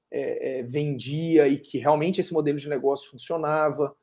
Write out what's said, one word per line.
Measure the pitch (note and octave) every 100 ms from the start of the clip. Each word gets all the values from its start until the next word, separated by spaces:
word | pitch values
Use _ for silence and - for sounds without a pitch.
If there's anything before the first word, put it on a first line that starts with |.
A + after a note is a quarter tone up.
| -
é, | C#3 C3+ - C3 C3
é, |
vendia | A#2+ D3 D3 B2+ A#2+ D3+ E3 D#3+ C#3
e | C3+
que | - C3
realmente | D3 D3+ E3 F#3+
esse | -
modelo | E3 D3 C#3+
de | C#3+
negócio | C3+ C#3 C#3 -
funcionava. | B2+ - E3 D3+ D#3 D3+ C#3 C#3+ -